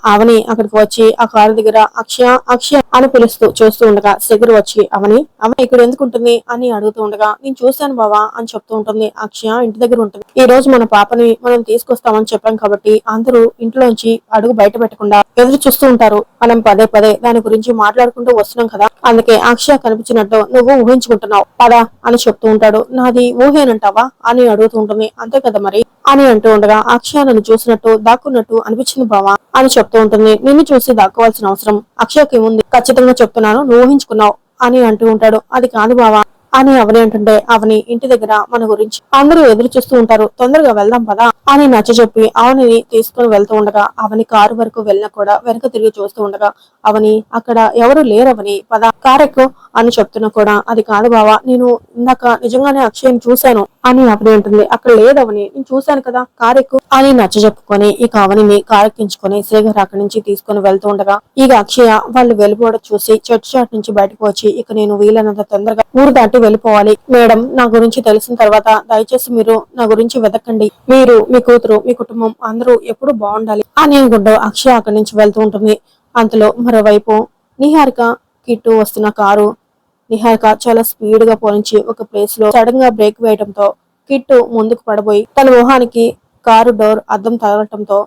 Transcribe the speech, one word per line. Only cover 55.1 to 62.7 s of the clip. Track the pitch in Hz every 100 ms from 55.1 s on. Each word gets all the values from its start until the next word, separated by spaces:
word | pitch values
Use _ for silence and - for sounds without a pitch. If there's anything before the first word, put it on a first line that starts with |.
| 285
అవని, | 240 208 202
నేను | 269 269
చూశాను | 262 269 285 254
కదా, | 247 254 _
కారు | 233 262
ఎక్కు" | 262 262 _
అని | 269 269 254
నచ్చ | 196 214 208
చెప్పుకొని | 208 _ 202 208 202 233
ఇక | 214
అవనిని | 196 202 214 202 -
కారు | 208 214
ఎక్కించుకొని | - 208 - 196 202
శ్రీధర్ | 202 220 214 208
అక్కడి | 190 196
నుంచి | 202 214 208
తీసుకుని | 202 - 208 196
వెళ్తూ | 196 208
ఉండగా, | 202 196 202 _ -
ఇక | 262
అక్షయ | 240 202 - 233 220 - 247
వాళ్ళు | 247 214
వెళ్ళిపోవడం | 208 208 233